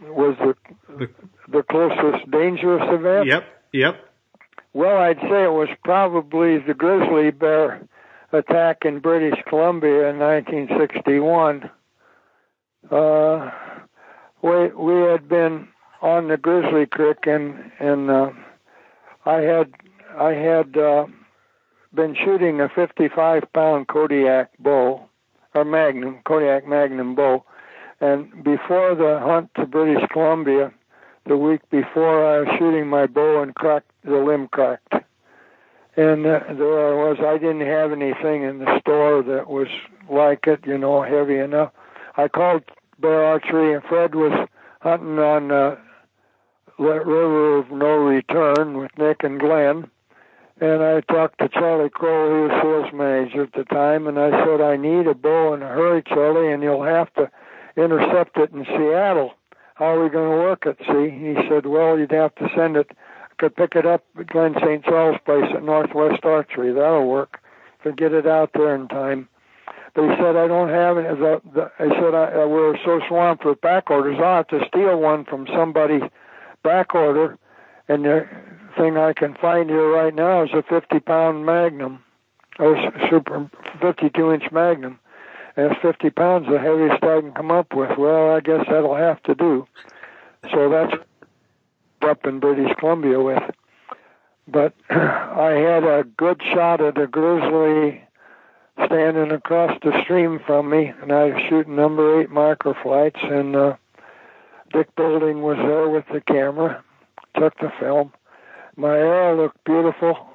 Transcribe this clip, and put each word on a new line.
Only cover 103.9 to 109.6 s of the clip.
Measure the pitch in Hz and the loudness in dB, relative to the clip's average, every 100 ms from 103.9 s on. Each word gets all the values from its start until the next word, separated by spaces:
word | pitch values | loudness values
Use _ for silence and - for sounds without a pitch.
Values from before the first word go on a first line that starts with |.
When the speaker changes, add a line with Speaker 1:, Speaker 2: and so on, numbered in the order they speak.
| _ - - - - _ - - | _ -20 -20 -20 -20 _ -20 -6
Speaker 1:
Dick | 156 160 - | -4 -2 -2
Bolding | 160 156 156 151 | 0 0 -2 -2
was | 151 143 | -4 -2
there | 139 151 160 | -2 0 0
with | 156 147 | -2 -4
the | 147 | -6
camera, | - 147 135 147 165 135 - _ _ - - - | -2 0 -2 -2 -4 -6 -16 _ _ -20 -12 -2
took | 156 - | -2 -2
the | 156 - | -8 -6
film. | 131 143 143 _ _ _ - - - - | -2 -2 -2 _ _ _ -20 -20 -20 -6
My | 147 151 | -2 0
arrow | 160 175 180 165 | 2 2 2 0
looked | 156 - | -2 -4